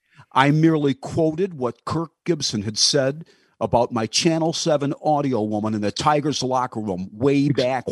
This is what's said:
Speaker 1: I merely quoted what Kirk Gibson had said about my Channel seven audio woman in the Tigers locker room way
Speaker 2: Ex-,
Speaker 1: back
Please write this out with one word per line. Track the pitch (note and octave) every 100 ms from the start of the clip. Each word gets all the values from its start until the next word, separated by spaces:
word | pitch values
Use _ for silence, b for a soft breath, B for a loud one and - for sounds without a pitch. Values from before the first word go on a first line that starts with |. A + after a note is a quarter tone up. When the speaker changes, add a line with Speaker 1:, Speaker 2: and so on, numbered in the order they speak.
| b b b
Speaker 1:
I | - C#3
merely | D3+ D#3+ D#3+ C#3+
quoted | C3 - E3 D#3+ D#3 G3
what | D#3+ A#2+ -
Kirk | - D#3 E3 _
Gibson | - E3 C#3 G#2+
had | G2+ G#2+
said | - C#3+ C3+ D3+ E3 _ _ -
about | G#2 A#2+ A#2+
my | A#2+ A2+
Channel | - E3+ D#3+ D#3+
seven | D#3+ E3+ D3 C#3 D3+
audio | D#3+ D3 C#3+ A#2+
woman | G#2+ G#2+ G#2+
in | A2
the | G#2
Tigers | - D3+ D3+ D3+ C3+
locker | B2+ B2+ B2 A2+
room | G#2+ F2+ F#2+
way | G#2+ C3+ C#3 C#3+
Speaker 2:
Ex-, |
Speaker 1:
back | C3+ B2+ C3 -